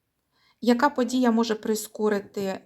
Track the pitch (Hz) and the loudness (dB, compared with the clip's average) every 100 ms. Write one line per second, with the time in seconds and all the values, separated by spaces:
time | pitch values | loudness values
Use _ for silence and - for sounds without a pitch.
0 | _ _ _ _ _ _ 220 240 285 285 | _ _ _ _ _ _ 0 2 2 0
1 | 247 254 247 226 233 220 - 214 - - | -2 2 2 2 0 -2 -2 -4 -6 -4
2 | 208 202 196 - 196 190 | -2 -2 -4 -8 -6 -8